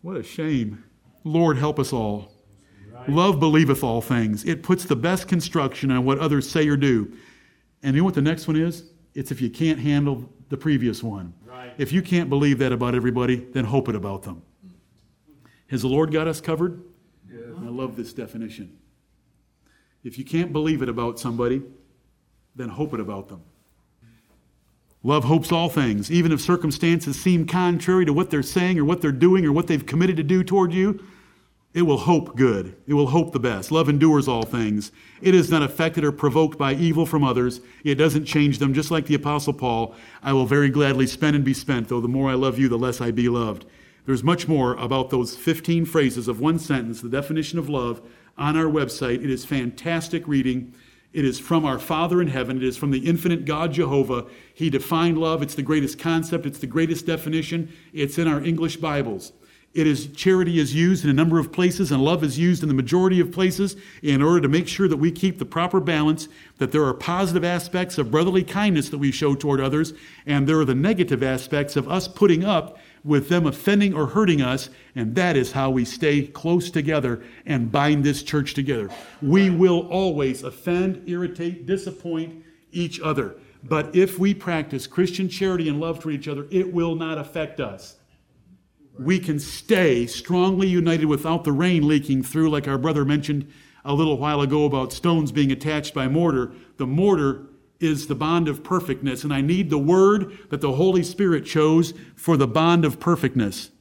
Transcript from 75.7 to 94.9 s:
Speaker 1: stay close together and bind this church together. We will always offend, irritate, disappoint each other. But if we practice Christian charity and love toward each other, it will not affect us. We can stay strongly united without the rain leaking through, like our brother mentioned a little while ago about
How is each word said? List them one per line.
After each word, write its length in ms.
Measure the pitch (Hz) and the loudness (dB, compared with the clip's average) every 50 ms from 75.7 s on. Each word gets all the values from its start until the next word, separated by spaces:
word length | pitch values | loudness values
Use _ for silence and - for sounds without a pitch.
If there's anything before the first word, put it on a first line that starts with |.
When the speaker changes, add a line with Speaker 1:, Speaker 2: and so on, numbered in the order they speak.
| 131 127 120 | 0 0 -2
Speaker 1:
stay 400 | 113 - - - 151 147 147 143 | -2 -4 -2 0 0 2 0 -2
close 460 | 143 - - - 165 170 180 175 175 | -4 -10 -8 -2 0 0 0 0 0
together 500 | - 170 143 147 156 151 131 127 120 113 - - - - - | -4 -2 -2 0 0 0 0 0 -4 -4 -8 -18 -20 -20 -6
and 260 | - 151 131 117 113 | -4 -2 -2 -2 0
bind 320 | 107 143 143 147 151 147 139 | 0 2 2 4 2 2 2
this 200 | 147 139 143 - | 0 0 -2 -4
church 320 | - - 151 139 143 - | -4 -2 -2 -2 -2 -4
together. 340 | - 139 135 135 117 104 95 - - - - - - | -4 -2 -2 -2 -4 -4 -8 -10 -14 -18 -20 -14 -6
We 300 | 151 139 156 196 196 190 | 0 4 4 6 6 4
will 360 | 180 165 185 185 175 170 175 - | 4 4 4 4 4 2 0 -2
always 540 | 170 185 190 190 160 147 143 135 127 131 - | -2 0 0 0 0 0 0 -2 -2 -4 -8
offend, 640 | 135 127 - - 180 170 180 185 190 185 - - 175 | -14 -14 -8 -4 -2 0 0 0 -2 -2 -6 -8 -8
irritate, 600 | 175 175 180 170 - - 170 170 180 175 131 135 | -6 -4 -4 -6 -6 -6 -6 -6 -6 -8 -6 -4
disappoint 760 | 190 190 - 180 - - - 175 165 160 165 165 - - - - _ _ _ _ | -4 -4 -4 -10 -14 -12 -8 -6 -6 -6 -6 -8 -12 -18 -20 -20 _ _ _ _
each 280 | - 180 175 160 - - | -6 -6 -6 -6 -6 -6
other. 360 | - 156 151 139 123 98 90 - - - _ _ - | -4 -2 -2 -2 -2 -4 -8 -16 -20 -20 _ _ -6
But 320 | 123 165 151 147 151 - | -2 -2 -2 -2 0 4
if 220 | 180 190 185 185 180 | 4 4 4 2 0
we 160 | 185 202 202 | 0 0 0
practice 540 | 202 - 180 170 160 151 151 - 131 - - | 0 -4 -4 -4 -4 -4 -4 -8 -10 -10 -6
Christian 420 | - - 185 180 180 - 190 180 | -2 0 0 0 0 -4 -6 -6
charity 400 | - - 190 190 185 175 165 156 | -4 -2 -2 -2 0 0 -2 -2
and 100 | 143 147 | -2 -2
love 200 | 160 165 165 165 | -4 -4 -6 -6
toward 160 | - 160 151 | -6 -6 -6
each 120 | 135 139 156 | -6 -6 -8
other, 200 | 147 139 143 147 | -8 -8 -8 -2
it 240 | 196 185 190 185 175 | 0 0 0 0 0
will 220 | 175 170 170 165 | -2 0 0 -2
not 240 | 165 165 160 160 151 | -4 -4 -6 -6 -6
affect 400 | 143 147 - 170 156 147 - - | -8 -8 -6 -6 -6 -6 -6 -8
us. 380 | 135 110 95 92 - - - _ _ _ _ _ _ _ _ _ _ _ - _ _ _ _ _ _ _ _ - | -8 -8 -8 -14 -18 -20 -20 _ _ _ _ _ _ _ _ _ _ _ -20 _ _ _ _ _ _ _ _ -6
We 200 | 127 147 185 185 | -2 0 0 0
can 180 | 180 165 151 147 | 0 -2 -4 -4
stay 720 | 143 - - - - - 220 185 180 156 131 120 120 120 | -4 -8 -14 -16 0 0 2 4 4 4 4 2 0 -2
strongly 600 | - - - - 175 180 180 190 190 180 190 190 | -6 -12 -4 -2 0 2 2 2 2 2 2 2
united 380 | 180 180 165 165 165 160 151 | 2 2 2 2 2 2 2
without 380 | 151 147 139 151 160 165 165 160 | 2 0 0 0 -2 -2 -2 0
the 80 | 151 | 0
rain 360 | 143 139 170 180 180 160 147 147 | 0 2 2 4 4 4 4 4
leaking 360 | 151 147 139 - 139 131 127 | 4 2 2 0 -2 -2 -2
through, 260 | - - 160 160 160 | -2 0 2 2 2
like 180 | 151 147 143 143 | 2 0 -2 -2
our 120 | 135 135 | -4 -2
brother 260 | 123 160 156 147 143 | 0 0 0 0 2
mentioned 420 | 135 147 151 143 - 147 143 139 - - - - _ _ _ _ | 2 2 0 0 -2 -4 -4 -4 -8 -14 -20 -20 _ _ _ _
a 80 | 139 143 | -2 0
little 240 | 143 160 156 147 127 | 2 2 2 0 0
while 240 | 143 147 151 143 | 0 0 0 0
ago 240 | 143 135 139 151 147 | 0 2 2 2 2
about 260 | 147 143 135 127 127 | 2 2 0 -2 -4